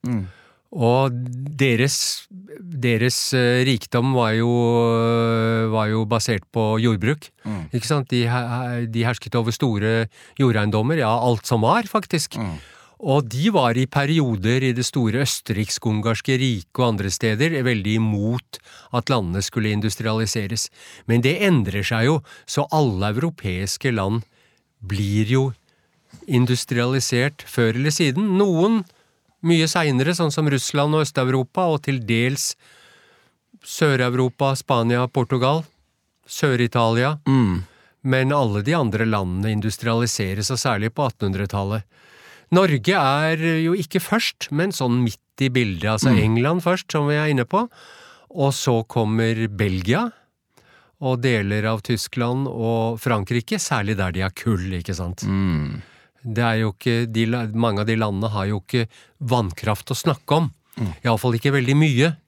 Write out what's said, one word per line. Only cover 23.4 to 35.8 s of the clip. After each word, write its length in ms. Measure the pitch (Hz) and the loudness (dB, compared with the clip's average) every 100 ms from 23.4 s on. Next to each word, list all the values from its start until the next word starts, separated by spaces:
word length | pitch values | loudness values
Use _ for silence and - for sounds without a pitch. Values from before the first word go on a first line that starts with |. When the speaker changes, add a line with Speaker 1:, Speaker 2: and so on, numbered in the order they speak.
| 101 90 98 - 135 | -6 -4 -4 -4 -2
Speaker 2:
land 320 | 113 98 113 113 _ _ _ _ _ | -2 0 -2 -6 _ _ _ _ _
blir 460 | 98 98 101 104 110 | -8 -4 0 0 2
jo 160 | 131 135 117 _ _ _ _ _ - | 2 0 -6 _ _ _ _ _ -20
industrialisert 1200 | - 127 123 123 - 120 120 131 - 120 135 147 | 0 2 2 0 -2 -2 0 0 0 0 0 -4
før 320 | - - 113 113 | -8 0 2 2
eller 160 | 143 | -2
siden. 400 | 147 156 131 214 | 2 0 0 0
Noen 460 | 185 202 165 196 226 175 _ _ _ _ _ | 2 2 4 2 2 -2 _ _ _ _ _
mye 260 | 165 170 160 | 2 2 4
senere, 480 | 175 156 127 139 170 | 2 2 2 2 0
sånn 160 | 165 | 0
som 160 | 147 151 | 0 0
Russland 480 | 139 - 147 147 156 | 0 0 0 2 2
og 80 | |
Øst-Europa, 640 | 147 - 127 131 127 - 180 | 0 0 0 0 0 -2 0
og 160 | 151 | 0
til 160 | - 135 | -2 -4
dels 540 | 107 117 123 139 - - _ - - - _ _ _ _ _ _ | 0 0 0 -2 -6 -8 _ -20 -20 -20 _ _ _ _ _ _
Sør-Europa, 960 | - - 156 135 123 127 127 - 139 135 | -16 0 2 2 0 0 -2 0 -2 -2
Spania, 480 | - 123 117 120 123 | 0 0 2 0 0
Portugal, 560 | - 123 127 127 156 156 _ | -2 0 0 2 0 -4 _